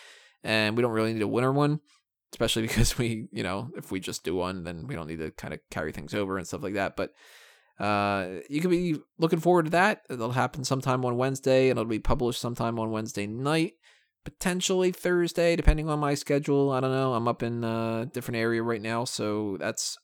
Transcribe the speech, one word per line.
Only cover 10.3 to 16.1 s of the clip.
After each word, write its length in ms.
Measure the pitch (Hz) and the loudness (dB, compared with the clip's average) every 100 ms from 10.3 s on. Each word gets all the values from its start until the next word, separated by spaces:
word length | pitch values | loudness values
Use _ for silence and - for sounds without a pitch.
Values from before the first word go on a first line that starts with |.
happen 300 | 123 123 - | 0 0 -2
sometime 400 | 131 135 131 131 127 | -2 -2 0 0 0
on 120 | 120 | 0
Wednesday, 540 | 131 135 - 131 131 | 0 0 4 6 6
and 80 | 120 | 2
it'll 100 | 113 | 0
be 80 | 110 | 0
published 420 | - 117 120 117 | 2 2 2 0
sometime 380 | 120 120 117 117 | -4 -4 -2 -2
on 140 | 113 | -2
Wednesday 340 | 110 110 - 104 | -4 -4 -6 -6
night. 480 | 110 131 160 165 - _ _ _ _ - | -4 0 2 0 -4 _ _ _ _ -16
Potentially 680 | - 190 180 - 185 185 | -6 -4 -2 0 2 2
Thursday, 640 | 180 180 175 170 - 170 170 | 0 0 2 2 2 2 4
depending 320 | - 156 156 | 4 4 4
on 100 | 151 | 0
my 140 | 147 | 2